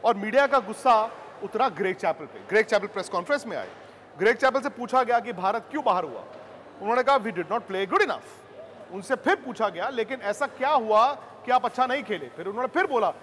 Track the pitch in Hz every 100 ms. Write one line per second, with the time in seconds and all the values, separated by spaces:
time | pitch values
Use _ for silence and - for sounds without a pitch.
0 | 220 208 208 247 277 277 196 214 262 226
1 | 180 - - - 202 220 262 156 190 170
2 | 170 165 147 101 - 202 220 208 196 196
3 | 180 185 175 285 220 151 92 - - -
4 | - 147 196 240 262 262 262 - 240 254
5 | 240 240 226 180 190 226 220 294 269 185
6 | 160 117 - - - - - - 202 240
7 | 254 277 220 175 165 226 - 190 196 370
8 | 381 - - - - - - - - 185
9 | 185 262 - 392 262 214 214 170 214 254
10 | 220 262 202 208 285 - 262 302 220 214
11 | 240 285 - - - 254 247 233 254 269
12 | 208 190 127 - 180 208 254 330 370 254
13 | 190 -